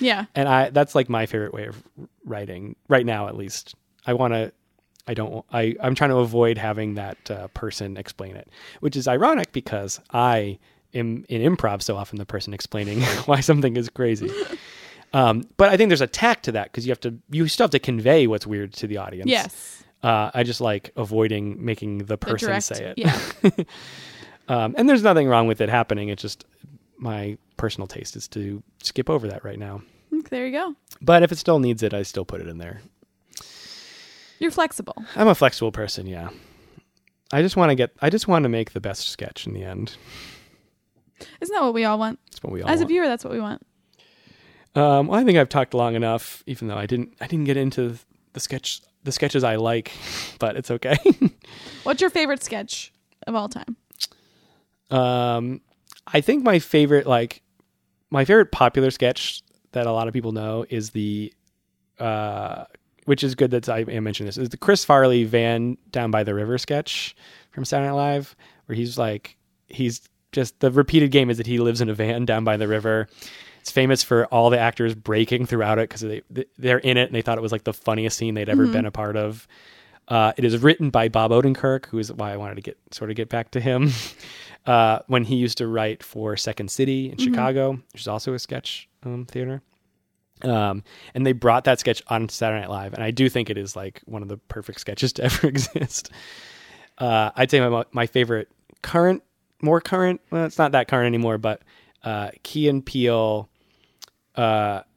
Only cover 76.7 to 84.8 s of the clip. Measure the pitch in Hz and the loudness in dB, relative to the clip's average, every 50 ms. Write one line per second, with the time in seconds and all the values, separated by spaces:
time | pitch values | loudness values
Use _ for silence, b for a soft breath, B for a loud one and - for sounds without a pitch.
76.7 | 123 127 127 131 127 123 123 - - 113 110 120 117 113 113 107 113 107 - 113 | 0 2 2 2 4 4 2 2 0 -2 -2 0 -2 -2 -2 -4 -4 -4 -4 -6
77.7 | 107 - - - 110 110 110 110 - - 117 113 107 107 104 104 - 277 269 - | -6 -4 -2 -2 -2 0 -2 -4 -4 -4 -4 -4 -4 -4 -2 0 2 2 2 2
78.7 | - - - 107 - - 107 104 107 107 107 107 110 113 - b b b b b | 2 0 -2 -2 -4 -6 -6 -4 -4 -4 -4 -4 -6 -10 -16 b b b b b
79.7 | b b b b b b b - 117 113 110 110 113 - 123 117 113 117 120 147 | b b b b b b b 0 2 4 4 4 4 2 2 2 2 6 6 6
80.7 | 170 - 160 139 - 120 113 113 113 113 110 110 117 120 131 139 131 - - 135 | 6 6 2 2 2 2 2 4 2 2 4 4 4 4 4 4 2 2 0 0
81.7 | 131 131 - - - 113 107 107 - 117 107 104 101 101 104 101 101 101 101 - | 0 0 -4 -6 -6 -6 -6 -6 -6 -8 -8 -8 -8 -8 -10 -10 -12 -12 -12 -14
82.7 | - _ _ _ - - 110 107 110 113 110 113 - 117 113 - - 127 117 131 | -14 _ _ _ -14 -10 -8 -8 -6 -6 -6 -4 -4 -6 -6 -4 -4 -2 0 0
83.7 | 127 127 139 147 123 113 B B B B B B B B B B B B B - | 2 2 2 2 2 0 B B B B B B B B B B B B B 2
84.7 | 123 117 | 4 6